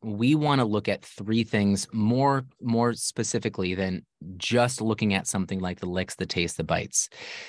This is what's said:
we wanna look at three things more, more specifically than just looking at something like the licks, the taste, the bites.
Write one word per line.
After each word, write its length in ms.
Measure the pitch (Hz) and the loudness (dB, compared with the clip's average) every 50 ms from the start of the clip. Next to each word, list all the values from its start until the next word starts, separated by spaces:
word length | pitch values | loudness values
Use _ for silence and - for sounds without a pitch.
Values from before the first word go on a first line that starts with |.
| - | -8
we 320 | 113 104 104 117 127 151 | -6 -2 0 2 4 4
wanna 320 | 156 151 147 143 135 123 | 4 4 4 4 4 4
look 200 | 107 104 104 98 | 4 2 0 2
at 160 | - 98 - - | 0 -2 -2 -4
three 400 | - - - 104 101 110 117 110 | -12 -14 -8 -4 0 0 0 2
things 460 | - - 107 101 101 101 98 - - - | 2 2 2 4 4 2 2 0 -4 -2
more, 500 | 113 107 110 120 127 135 139 139 135 131 131 _ - | 0 2 2 2 4 4 4 2 2 -2 -6 _ -8
more 320 | - 117 117 117 117 120 113 | -4 0 2 2 2 2 0
specifically 840 | - - - - - 113 - - 117 - 110 98 - 95 90 90 | -2 -4 -6 -4 -4 -2 -2 -2 -2 -2 -2 -2 -2 -2 -2 0
than 300 | 90 95 92 92 - - _ _ - - 87 92 | 0 -2 -2 -2 -4 -8 _ _ -18 -16 -14 -10
just 460 | 92 - - 117 120 120 123 - - 107 | -8 -2 2 4 4 4 4 2 0 -2
looking 320 | 113 110 - 113 104 98 | -2 0 2 2 2 2
at 120 | 98 - | 0 0
something 340 | - - 101 95 - 98 95 | -2 -2 -2 -2 -2 -4 -4
like 200 | 92 90 90 - | -4 -4 -6 -6
the 80 | - 90 | -6 -4
licks, 260 | 90 92 92 - - | -4 -4 -4 -4 -6
the 100 | - 92 | -8 -6
taste, 320 | 87 - 90 85 85 - - | -4 -2 -2 -2 -2 -2 -4
the 60 | 82 | -2
bites. 440 | 78 82 - - - - - - - - - - - - - - | -2 -2 -2 -2 -2 -2 -2 -2 -2 -6 -14 -14 -14 -14 -14 -14